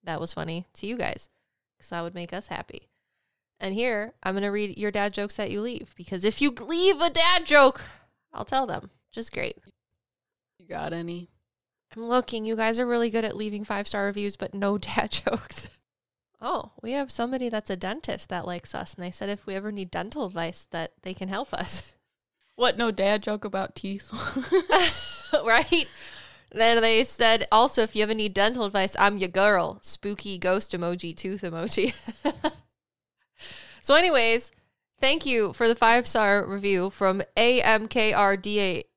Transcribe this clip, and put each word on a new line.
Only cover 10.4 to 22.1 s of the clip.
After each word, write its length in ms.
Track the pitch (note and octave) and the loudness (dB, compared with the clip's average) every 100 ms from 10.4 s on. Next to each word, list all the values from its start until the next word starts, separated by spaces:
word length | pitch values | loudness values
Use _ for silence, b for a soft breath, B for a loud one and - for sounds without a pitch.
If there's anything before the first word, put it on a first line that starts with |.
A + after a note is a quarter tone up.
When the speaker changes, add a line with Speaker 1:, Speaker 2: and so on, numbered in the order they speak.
| _ _ | _ _
Speaker 2:
You 80 | E3+ | _
got 260 | E3+ D#3 | -8 -6
any? 380 | E3 E3+ F3 F3 _ _ _ _ _ _ - | -6 -8 -10 -12 _ _ _ _ _ _ -14
Speaker 1:
I'm 80 | |
looking. 400 | A#3 B3+ B3 A#3 | 0 0 0 -6
You 100 | A3 A3+ | -4 -2
guys 220 | A3 A3+ | 0 0
are 80 | B3 | 0
really 220 | A#3+ A#3 | 0 0
good 140 | A3+ | 0
at 100 | A3 - | -2 -4
leaving 280 | G#3+ G#3 | -6 -8
five-star 400 | G#3+ G3+ G#3 G#3 | -6 -6 -4 -2
reviews, 320 | G3+ G3+ G3+ G3+ | -2 -2 -4 -6
but 160 | - | -10
no 220 | G3+ G3+ G3+ | -4 -2 -2
<laughs> 100 | - | -2
dad 220 | - A3+ | -2 -2
jokes. 580 | - - - - - - _ _ _ _ _ _ _ | -2 -2 -4 -6 -12 -12 _ _ _ _ _ _ _
"Oh, 320 | A3+ E4 A3 - | -6 -6 -6 -14
we 100 | A3 | -8
have 180 | C4+ C#4 | -6 -6
somebody 380 | - A#3+ C4 B3 | -6 -4 -4 -4
that's 220 | A3 - | -6 -6
a 60 | F#3+ | -6
dentist 520 | F#3 A#3+ - F3 - | -6 -8 -8 -8 -6
that 180 | F3+ F3 | -8 -8
likes 280 | F3 - | -10 -10
us, 200 | - F3+ | -10 -10
and 100 | - | -10
they 60 | F3 | -12
said 180 | F3+ G3+ | -8 -8
if 180 | G3+ - | -8 -8
we 80 | |
ever 180 | F#3+ G#3 | -8 -8
need 180 | G#3 F#3 | -10 -8
dental 360 | E3+ F#3 D4 G#3+ | -8 -8 -6 -8
advice 400 | F#3 E3 F3 - | -6 -8 -8 -12
that 220 | E3+ D#3+ _ | -10 -10 _
they 120 | - | -14
can 140 | F#3 F#3+ | -10 -8
help 240 | G3 C#4 | -8 -6
us." 300 | - - - | -6 -4 -6
<laughs> 100 | - _ _ | -8 _ _